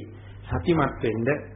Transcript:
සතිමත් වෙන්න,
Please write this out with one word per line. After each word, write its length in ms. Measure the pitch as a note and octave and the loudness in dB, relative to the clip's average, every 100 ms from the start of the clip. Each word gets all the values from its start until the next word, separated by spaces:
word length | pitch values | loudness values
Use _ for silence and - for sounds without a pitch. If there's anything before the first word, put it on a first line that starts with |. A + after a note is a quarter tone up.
| - - - - | -2 -14 -16 -14
සතිමත් 560 | - G2+ - E3 C3+ - | -4 0 4 4 4 2
වෙන්න, 300 | A#2+ G#2+ A#2+ D3+ - | 0 2 2 0 -2